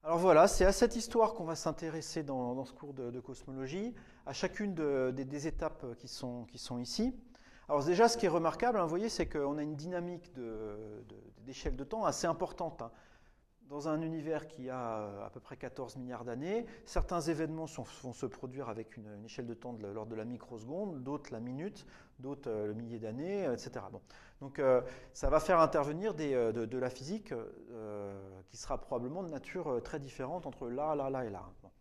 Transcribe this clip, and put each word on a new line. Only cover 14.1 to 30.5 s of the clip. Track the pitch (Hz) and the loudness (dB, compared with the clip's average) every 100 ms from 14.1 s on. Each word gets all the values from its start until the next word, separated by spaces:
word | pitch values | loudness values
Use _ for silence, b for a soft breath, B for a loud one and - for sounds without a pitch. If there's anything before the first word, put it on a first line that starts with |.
| 160 151 156 156 | -4 -2 -4 -4
qui | - 127 | -10 -8
a, | 127 120 110 | -4 -2 -2
euh, | 104 101 104 | -4 -8 -10
à | |
peu | 127 | -12
près | - 135 | -14 -10
quatorze | 131 - 123 135 | -10 -8 -8 -8
milliards | 123 120 | -8 -6
d'années, | 120 120 156 220 233 B - | -6 -4 -2 -2 -2 B -4
certains | 180 170 175 | 0 2 2
événements | 156 156 160 160 156 | 0 0 0 -2 -6
sont, | - 113 - | -8 -10 -10
vont | 127 | -12
se | 117 131 | -6 -6
produire | - 131 131 123 | -6 -10 -8 -6
avec | 110 110 - | -6 -8 -12
une, | 107 | -14
une | 104 110 | -12 -12
échelle | 107 120 | -8 -8
de | |
temps | 117 123 | -8 -8
de | 120 104 | -8 -6
l'ordre | 104 107 | -6 -6
de | 110 | -6
la | |
microseconde, | 110 123 - 117 113 165 208 151 | -6 -8 -10 -12 -8 -6 -4 -6
d'autres | 127 147 143 | -6 -6 -6
la | 113 | -8
minute, | 120 127 185 214 - B B - | -6 -6 -6 -8 -18 B B -14
d'autres, | 131 139 139 | -10 -6 -4
euh, | 107 104 | -2 -2
le | |
millier | 107 117 117 | -4 -6 -6
d'années, | 110 117 165 202 175 | -6 -4 -4 -2 0
euh, | 120 | -2
et | |
cetera. | 131 127 98 | -4 -8 -8
Bon. | 104 - B B B | -12 -16 B B B
Donc, | 139 139 | -12 2
euh, | 139 127 123 B B | 6 6 4 B B
ça | - 139 | -2 4
va | 151 | 4
faire | 151 175 | 8 8
intervenir | 160 160 143 156 214 | 8 6 2 0 -2
des, | 156 147 | -2 2
euh, | 131 117 | 4 4
de, | 110 | 2
de | 113 127 | 0 0
la | 127 | -2
physique, | - 131 214 208 | -4 -6 -6 -6
euh, | 123 110 - - 117 110 104 101 98 98 95 95 | -8 -8 -12 -14 -10 -8 -6 -6 -8 -12 -16 -18
qui | - | -14
sera | - 127 | -6 -6
probablement | - 127 123 165 | -2 -4 -4 -6
de | 180 | -6
nature, | 143 - 185 160 | -8 -8 -6 -2
euh, | 123 | -2
très | - 156 | -2 -8
différente | 139 - 131 175 | -8 -8 -6 -6
entre | 156 | -8